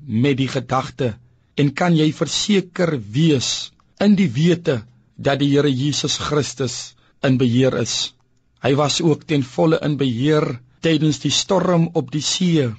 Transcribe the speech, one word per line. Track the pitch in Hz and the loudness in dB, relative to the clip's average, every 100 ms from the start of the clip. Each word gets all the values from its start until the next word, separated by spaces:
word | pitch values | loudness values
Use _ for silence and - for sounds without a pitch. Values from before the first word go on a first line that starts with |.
| 143 | -6
met | 110 139 131 | 0 0 0
die | 131 | -2
gedagte | 135 117 131 131 - 127 - _ _ _ - | -4 -4 -4 -4 -6 -6 -6 _ _ _ -2
en | 143 | -2
kan | 135 180 165 | 0 2 2
jy | 156 | 2
verseker | 156 147 - - 196 180 - 170 147 101 | 0 -4 -4 0 0 0 -2 -2 -2 -4
wees | 117 165 139 - - - - _ - | 0 2 2 0 -6 -10 -16 _ 0
in | 202 196 | 2 4
die | 185 | 2
wete | 113 165 170 170 127 104 _ _ - | 2 2 2 0 -4 -6 _ _ -6
dat | 120 135 | -2 0
die | 143 | 2
Here | 139 147 | 2 2
Jesus | 127 147 135 143 - | 0 -2 -2 -4 -4
Christus | - 147 135 - 127 - - - _ _ | -2 -2 -2 -4 -6 -6 -14 -20 _ _
in | 143 127 | 0 2
beheer | 131 120 131 | 4 4 2
is. | - 113 - - - _ _ _ _ | 2 -2 -4 -6 -10 _ _ _ _
Hy | 127 | 0
was | 139 147 - | 2 0 0
ook | 165 147 - | 0 0 0
ten | 147 | -2
volle | 131 - 165 160 | -2 0 2 2
in | 147 143 | 0 -2
beheer | 139 117 143 151 151 120 - _ | -2 0 2 2 0 -6 -14 _
tydens | 165 156 156 143 | 0 2 2 0
die | 147 | -2
storm | - - 190 180 170 170 165 | -2 0 0 2 2 2 -2
op | 123 | -4
die | 147 | -6
see, | - - 180 160 127 | -4 -2 0 2 0